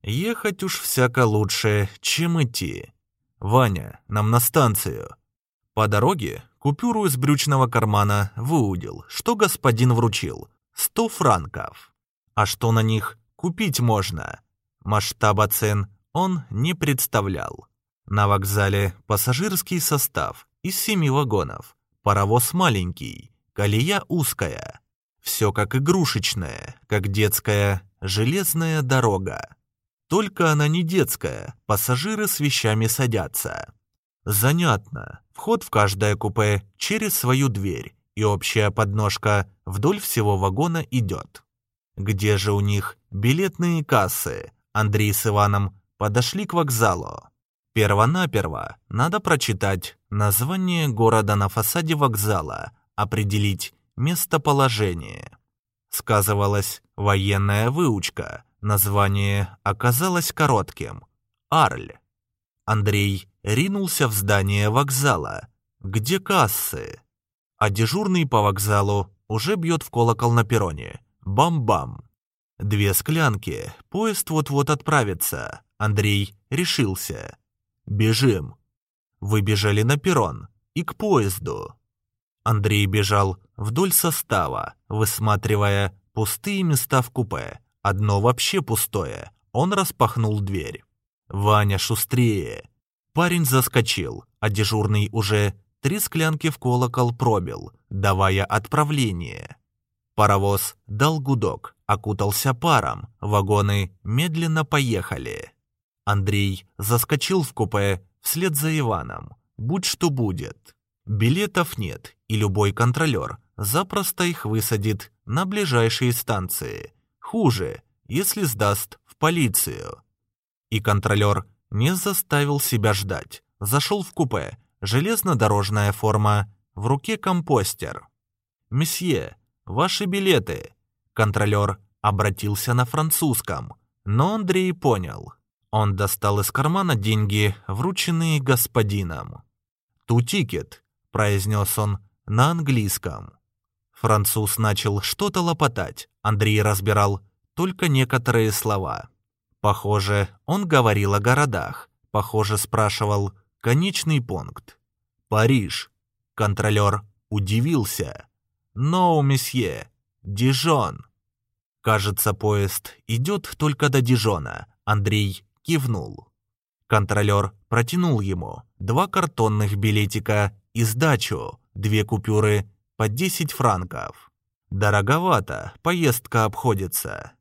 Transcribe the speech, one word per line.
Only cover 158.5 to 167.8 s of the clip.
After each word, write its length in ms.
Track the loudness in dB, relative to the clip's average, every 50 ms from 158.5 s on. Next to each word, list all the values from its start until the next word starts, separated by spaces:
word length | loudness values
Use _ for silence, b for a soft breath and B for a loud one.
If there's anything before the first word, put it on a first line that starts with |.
| _ _ _ _ _
«No, 460 | -4 -2 0 2 2 4 4 4 4 4
месье. 640 | 4 2 2 0 -2 -2 -2 -2 -2 -4 -6 -12 _ _ _ _ _ _ _ _
Дижон». 800 | -8 -4 0 2 2 2 2 2 2 2 2 2 -2 -4 -10 -18 _ _ _ _ _ _ _ _ _ _ _ _ _ _ _
Кажется, 540 | _ 0 0 2 2 -2 -2 -2 -2 -2 -2
поезд 640 | 0 0 0 2 2 0 -2 -4 -6 _ -12 -20 _ _
идет 480 | -4 -4 -2 0 -2 -2 -4 -4 -8 -8
только 320 | _ -2 -2 0 2 0 2
до 120 | 2 2
Дижона. 640 | 2 4 2 2 4 0 0 0 -4 -8 -10 -12 -14 _ _ _ _
Андрей 600 | 0 0 0 2 0 2 2 0 0 -4 -8 _ _ _ _ _
кивнул. 640 | -2 -2 0 0 0 -4 -4 -6 -8 -14 -16 -20 _ _ _ _ _ _ _ _ _ _ _ _ _
Контролер 640 | 2 2 2 2 2 2 2 4 4 2 2 0 -4 _ _ _
протянул 520 | 0 0